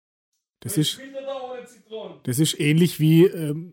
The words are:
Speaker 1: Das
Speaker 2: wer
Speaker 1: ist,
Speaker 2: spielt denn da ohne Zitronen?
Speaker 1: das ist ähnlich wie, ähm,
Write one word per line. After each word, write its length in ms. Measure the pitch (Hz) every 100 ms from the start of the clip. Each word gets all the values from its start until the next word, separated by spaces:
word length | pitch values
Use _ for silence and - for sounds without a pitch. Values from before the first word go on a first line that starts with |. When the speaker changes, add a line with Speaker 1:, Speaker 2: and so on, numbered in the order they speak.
| _ _ _ _ _ _
Speaker 1:
Das 160 | - 156
Speaker 2:
wer 60 |
Speaker 1:
ist, 80 | 151
Speaker 2:
spielt 240 | - 269
denn 100 | 269
da 160 | 269 269
ohne 240 | 254 247
Zitronen? 540 | - - _ 220 185 -
Speaker 1:
das 140 | - 123
ist 200 | 160 -
ähnlich 400 | 147 156 175 -
wie, 240 | 156 160 185
ähm, 460 | 196 156 151 175